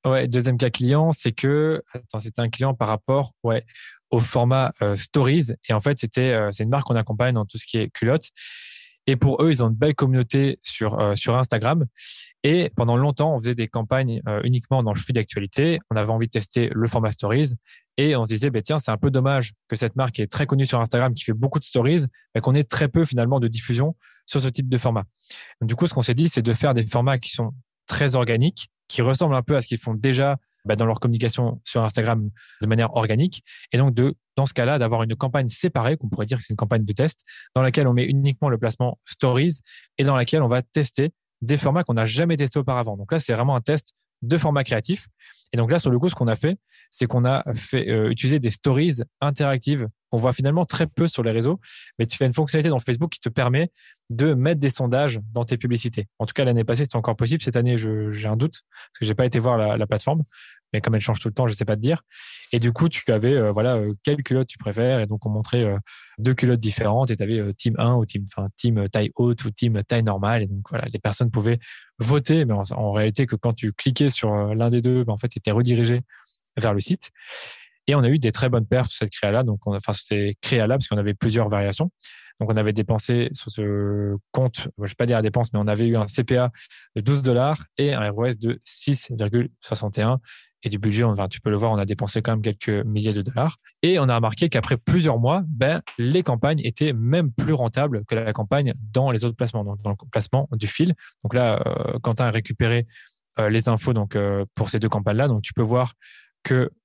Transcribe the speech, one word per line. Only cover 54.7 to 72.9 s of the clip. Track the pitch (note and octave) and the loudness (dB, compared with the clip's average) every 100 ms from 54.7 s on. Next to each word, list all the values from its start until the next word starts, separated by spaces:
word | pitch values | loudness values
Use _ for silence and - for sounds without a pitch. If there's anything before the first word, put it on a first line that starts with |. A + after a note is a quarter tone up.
| - B2 B2+ C#3+ A2+ G#2+ | 0 0 2 0 -2 -6
dans | A2+ A#2 | -6 -4
tes | A#2+ | -2
publicités. | A#2+ A#2+ A#2+ A2 G2 _ | -2 -2 -2 -6 -8 _
En | G#2+ | -6
tout | |
cas, | - C3 | 0 2
l'année | A#2 | 2
passée, | A2 A#2+ | 0 0
c'était | C#3+ A#2 | 0 -2
encore | A2+ A2 | -2 -2
possible. | A#2 D#3 | 0 0
Cette | - A#2+ | 0 0
année, | A#2+ A#2+ | 2 0
je, | A2 G#2+ G#2+ | 0 -2 -4
j'ai | G#2 G#2+ | -4 -2
un | A2 | 0
doute | D3+ - _ | -2 -4 _
parce | - - - | -20 -20 -6
que | G#2+ | -2
j'ai | G#2+ | 0
pas | B2+ | 2
été | A#2+ | 2
voir | A#2+ A#2 | 2 2
la, | G#2+ A2+ | 2 0
la | G#2+ | 0
plateforme. | A2 - D#3+ D3 - - - _ | 0 0 -2 -2 -8 -20 -20 _
Mais | G#2+ | -4
comme | A2+ A2 | 0 0
elle | |
change | G2+ G#2+ | 0 -2
tout | A2+ | -2
le | |
temps, | G2+ B2 | 0 -2
je | |
sais | G#2+ G#2+ | 0 -2
pas | G#2+ | 0
te | |
dire. | A#2+ E3 _ - - - - | 0 -2 _ -20 -20 -20 -6
Et | A#2+ | 0
du | A#2 | 0
coup, | A#2 E3 | 2 0
tu | - - | 0 0
avais, | A2 A#2 | 2 2
euh, | C#3 G#2+ | 2 2
voilà, | G2+ A#2+ A#2+ | 2 0 0
euh, | G#2+ G#2 | -2 -4
quelle | - D3 | -2 -2
culotte | C3 B2+ C3 | 0 -2 -2
tu | - | -6
préfères. | G#2+ G2+ B2 C3 | -6 0 0 2
Et | G#2 | -2
donc, | G#2+ A2 | -4 -4
on | |
montrait, | G#2+ G#2+ B2 | -4 -2 0
euh, | A2 G2 - - - - | 0 -2 -6 -20 -20 -4
deux | A#2+ | 0
culottes | B2+ B2 A#2+ | 2 2 2
différentes. | A2 - A2 A2+ C3 | 0 0 0 2 0
Et | G#2 | -2
t'avais, | G#2 A2+ | -2 -2
euh, | G2+ | -2
team | G2 A#2+ A2+ | -2 -2 0
un | A2+ B2 | 2 2
ou | G#2+ | 0
team, | G#2 G2 | -4 -8
enfin, | - G2 - | -6 -8 -2
team, | A#2+ A2 | 0 0
euh, | G2+ | 0
taille | A2 G#2+ - | 0 -2 0
haute | A#2+ A#2 | 0 0
ou | A2+ | -4
team, | G#2 A#2+ G#2+ | -2 0 0
euh, | |
taille | F#2+ A#2+ | -2 0
normale. | A2 G2 G2+ A#2 | 0 0 0 0
Et | G2+ | -2
donc, | G2 G#2 | -6 -6
voilà, | A#2 A#2+ | -8 -6
les | A2 | -6
personnes | G#2+ G2 A#2 | -4 0 0
pouvaient | A2+ G#2+ A#2 - - - - | 2 0 0 -4 -20 -20 -6
voter. | A2+ D3 C3+ D#3+ C3 | 0 0 4 2 2
Mais | |
en, | G2+ G2 | 0 -2
en | - G#2+ | -4 -2